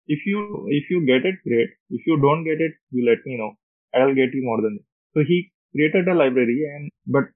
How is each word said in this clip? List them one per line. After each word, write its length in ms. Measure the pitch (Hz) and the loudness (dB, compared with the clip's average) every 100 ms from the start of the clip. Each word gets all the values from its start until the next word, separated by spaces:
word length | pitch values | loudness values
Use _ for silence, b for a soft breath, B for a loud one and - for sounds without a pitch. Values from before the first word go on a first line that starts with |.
| - | -6
If 200 | 151 - | -4 -2
you, 140 | 202 208 208 - 143 | -4 -6 -10 -4 -4
if 100 | 143 | -2
you 140 | 180 143 | 0 2
get 120 | 127 156 | 2 0
it, 60 | 190 - | -4 -2
great. 240 | 117 117 - _ | -2 -2 -6 _
If 160 | 120 - | -6 -2
you 100 | 156 139 | 2 2
don't 180 | 156 | 2
get 160 | 160 156 160 | -2 -2 -4
it, 40 | 156 _ | -6 _
you 140 | 127 120 | -2 2
let 100 | 117 - | 2 0
me 100 | 123 | -10
know. 160 | 107 - _ _ _ | -10 -12 _ _ _
I'll 200 | 127 135 | 2 2
get 200 | 135 127 135 | 2 0 -2
you 60 | |
more 160 | 127 110 | -2 -2
than 160 | 107 104 | -2 -4
that. 80 | - _ _ | -12 _ _
So 100 | 156 147 | -2 2
he 200 | 175 175 _ _ | 0 -2 _ _
created 340 | 143 151 196 180 | -2 0 2 2
a 60 | |
library 500 | 175 135 127 120 120 151 | 2 2 2 2 0 -4
and, 140 | 147 147 - - | -8 -14 -14 -2
but 180 | 135 - | -2 -2